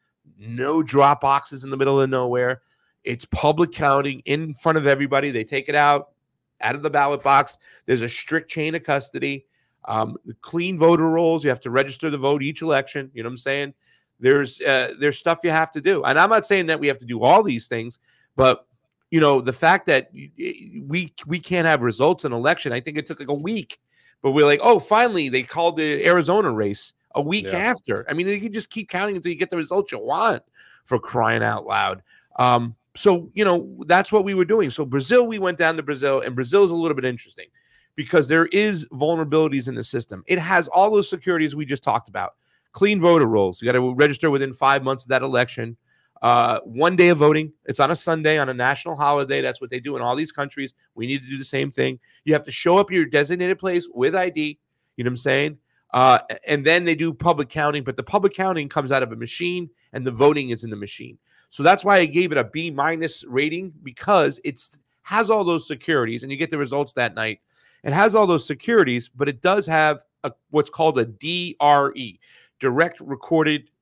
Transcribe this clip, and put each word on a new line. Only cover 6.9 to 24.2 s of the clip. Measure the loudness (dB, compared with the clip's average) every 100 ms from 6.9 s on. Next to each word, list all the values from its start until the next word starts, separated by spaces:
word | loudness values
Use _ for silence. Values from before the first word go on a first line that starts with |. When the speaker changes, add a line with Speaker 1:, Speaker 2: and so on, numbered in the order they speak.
Speaker 1:
ballot | 0 0 0
box. | 2 2 2 -6 _ _ -2
There's | -2
a | -2
strict | -8 -6 -6 -6
chain | -6 -6
of | -6
custody. | -4 -4 -4 -8 -6 -8 _ _ _ _ -6
Um, | -4 -4 -8 -18 -20
clean | -8 -6 -4 2
voter | 4 4 2
rolls. | 2 0 0
You | -2
have | -4
to | -2
register | -2 -2 -4 -6
to | -2
vote | -2 -2
each | -4 -6
election. | -2 -2 -2 -10 -12
You | -12
know | -12
what |
I'm | -10
saying? | -6 -6 -6 -14 _ _ _ _
There's, | 4 4 2 -4
uh, | 0 0 0 -2
there's | -2 -2
stuff | -2 -2
you | 0
have | 0 -2
to | -2
do. | 0 0
And | 2 4
I'm | 4
not | 4 2
saying | 0 0
that | -2
we | -2
have | -4
to |
do | -6 0
all | 6 6
these | 4 -2 -6
things, | -8 -8 -14 _ _ _
but, | 2 4 4 _ _ _ _ _
you | 2
know, | 4 4
the | 0
fact | 0 2 2
that | 2 0 0
y-, | -18 -20 -12
y-, | -12 -12 -16 -16 -6
we, | -6 -6 -14 -8
we | -8
can't | -4 -2 2
have | 2
results | 0 2 2 2
in | -4
election, | -2 -2 -2 -2
I | -6
think | -6 -10
it |
took, | -10 -14
like, | -8
a |
week, | -6 -4 -8 -8 -18 _ _ _ _